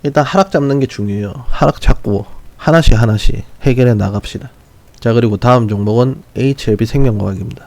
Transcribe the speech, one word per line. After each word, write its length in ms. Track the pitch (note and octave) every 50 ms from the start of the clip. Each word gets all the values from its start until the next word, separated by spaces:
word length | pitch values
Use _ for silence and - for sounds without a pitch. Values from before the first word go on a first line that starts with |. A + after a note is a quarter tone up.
일단 240 | - C#3+ C#3 D3+ C#3+
하락 260 | C3+ - G3 F#3+ F#3+
잡는 280 | - D#3 C#3+ C#3 C#3 C#3
게 80 | C3+
중요해요. 580 | B2+ - - G#2 G2+ G2+ G#2 G2+ G2 F#2+ C#3 A#2+ -
하락 320 | - - D3 C#3+ - -
잡고 440 | - - - - - - G2+ G2+ G#2+ - - - - - -
하나씩 420 | - - - D#3 E3 D3+ - B2+ A2
하나씩 440 | A#2 A2 A2 G2+ - - - G#2+ - - - -
해결해 320 | - C#3 A#2+ B2+ B2+ B2 A#2
나갑시다. 560 | G#2 G2 G2 G2+ G2+ - - - - - B2+ _ _ _ _ _ _ _ - _ -
자, 140 | - A#2 A2+
그리고 240 | A#2+ A#2 A2+ G2+
다음 300 | G2 - A#2+ B2+ B2 A2+
종목은 560 | G#2 G#2 G2+ G2+ G#2+ G#2+ A#2 B2 C3 B2+ - - - _
에이치엘비 520 | - B2+ C#3 C#3 - - - G#2+ G#2 A#2
생명과학입니다. 760 | A2+ - C#3 C3 B2+ G#2+ G#2 G2 G2 G2 F#2 F#2+ A2 - - -